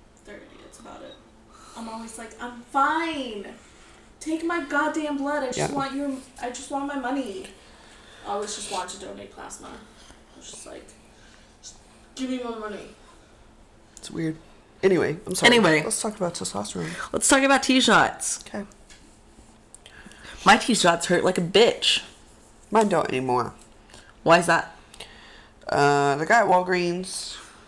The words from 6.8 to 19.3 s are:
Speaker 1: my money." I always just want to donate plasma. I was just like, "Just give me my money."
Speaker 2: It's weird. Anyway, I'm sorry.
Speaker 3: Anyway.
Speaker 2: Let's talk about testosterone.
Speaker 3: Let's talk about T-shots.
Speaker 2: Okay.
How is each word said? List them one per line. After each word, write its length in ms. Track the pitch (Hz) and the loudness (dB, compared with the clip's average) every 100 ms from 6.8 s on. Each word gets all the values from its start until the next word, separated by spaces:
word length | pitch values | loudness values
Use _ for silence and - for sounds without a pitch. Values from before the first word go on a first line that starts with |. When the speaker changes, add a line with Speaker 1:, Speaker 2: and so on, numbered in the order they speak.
| 277 | -6
Speaker 1:
my 100 | 277 | -6
money." 500 | 247 277 233 190 - - - - - - - - - | -4 -4 -4 -10 -14 -18 -20 -20 -20 -20 -20 -16 -8
I 40 | |
always 260 | 202 214 - | -6 -6 -8
just 160 | - | -8
want 180 | 196 180 | -8 -8
to 100 | - | -12
donate 320 | 190 202 202 | -14 -16 -18
plasma. 360 | - - - 135 | -18 -16 -16 -16
I 720 | 131 - - - - - - | -18 -20 -20 -20 -20 -20 -20
was 100 | - | -20
just 160 | - - | -18 -16
like, 220 | - - - - - - - - - | -18 -20 -20 -20 -20 -20 -20 -20 -20
"Just 140 | - - - - - - | -20 -20 -20 -20 -20 -10
give 160 | 254 | -6
me 100 | 254 | -6
my 140 | 240 220 | -6 -8
money." 380 | 214 202 - - - - - - - - - _ - - | -10 -10 -14 -20 -20 -20 -20 -20 -20 -20 -20 _ -20 -20
Speaker 2:
It's 120 | - | -12
weird. 280 | - 160 156 - - _ _ | -6 -6 -6 -14 -20 _ _
Anyway, 360 | 190 170 113 156 - | 2 4 2 -2 -6
I'm 80 | - | 0
sorry. 180 | 202 | 4
Speaker 3:
Anyway. 300 | 240 185 156 | 6 6 4
Speaker 2:
Let's 180 | 190 - | 2 -2
talk 140 | 220 208 | -4 -4
about 180 | 175 | -4
testosterone. 560 | - 185 196 208 185 165 170 - | -4 -8 -8 -8 -6 -8 -8 -6
Speaker 3:
Let's 140 | - - | -2 4
talk 160 | 277 | 4
about 180 | 269 269 | 6 4
T-shots. 800 | 269 262 233 185 127 - - - - | 4 4 6 6 4 0 -6 -8 -10
Speaker 2:
Okay. 180 | 214 202 - - - - - - | -12 -14 -18 -20 -20 -20 -20 -20